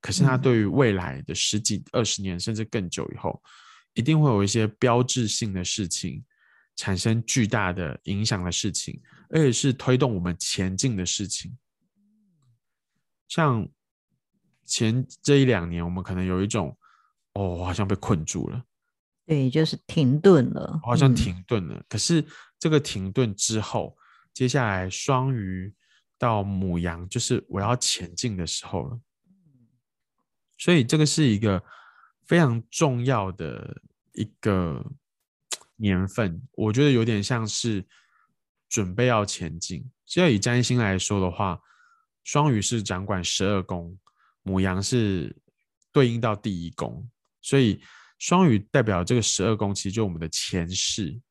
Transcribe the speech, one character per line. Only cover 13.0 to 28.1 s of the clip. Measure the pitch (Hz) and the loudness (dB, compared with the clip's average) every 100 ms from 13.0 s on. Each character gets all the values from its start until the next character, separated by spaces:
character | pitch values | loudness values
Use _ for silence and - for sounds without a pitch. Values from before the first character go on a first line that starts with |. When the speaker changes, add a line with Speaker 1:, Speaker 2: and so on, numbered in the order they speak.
| _ _ _ | _ _ _
Speaker 1:
像 | - 156 117 92 _ _ _ _ _ _ _ _ _ | 0 2 2 -4 _ _ _ _ _ _ _ _ _
前 | - - 113 120 127 - | -8 0 2 2 -2 -6
这 | - 143 | 4 6
一 | |
两 | 131 107 85 | 6 4 0
年， | 85 | -4
我 | 85 | -4
们 | 90 | -6
可 | 90 | -4
能 | 90 | -4
有 | 92 90 | 0 0
一 | 101 | 0
种 | 110 76 - _ _ _ _ _ | 0 -4 -8 _ _ _ _ _
，“哦， | 101 95 87 | -4 -4 -2
我 | |
好 | 90 | -4
像 | 90 98 | -2 -2
被 | 101 | -2
困 | - 92 | 0 -2
住 | 78 90 50 | 0 -6 -6
了。” | 127 - _ _ _ _ _ - | -8 -12 _ _ _ _ _ -2
Speaker 2:
对， | 151 131 | 0 2
就 | 143 | 2
是 | 160 - - | 0 -2 -4
停 | - 135 143 | 0 2 6
顿 | 196 170 120 | 8 8 6
了。 | - - 160 | -2 -6 -6
Speaker 1:
我 | 117 | 0
好 | |
像 | 120 135 | 4 6
停 | 120 - 90 90 | 4 0 -4 -4
顿 | 113 82 | -4 -4
了。 | |
Speaker 2:
嗯。 | 50 - | -12 -8
Speaker 1:
可 | 104 | -4
是 | - 170 - - - _ | 0 0 0 -12 -20 _
这 | 170 | 2
个 | 151 | 2
停 | 147 - 95 | 2 -6 -4
顿 | 98 120 | 0 0
之 | 98 - 110 | 0 -2 -2
后， | 101 117 69 _ _ _ _ | -2 -6 -6 _ _ _ _
接 | - 127 | -2 0
下 | 143 117 | 2 0
来 | 95 92 | 0 -4
双 | - - 131 131 | -6 0 0 0
鱼 | 127 95 92 95 - _ _ _ _ | -2 -4 -6 -8 -14 _ _ _ _
到 | 123 110 | 0 0
牡 | 98 98 95 85 | 0 -2 -2 -2
羊， | 85 85 90 | -2 -6 -6
就 | 120 | -6
是 | - 123 - | -2 -2 -2
我 | 92 | -4
要 | 101 123 | 0 0
前 | - - 87 | 0 -4 -4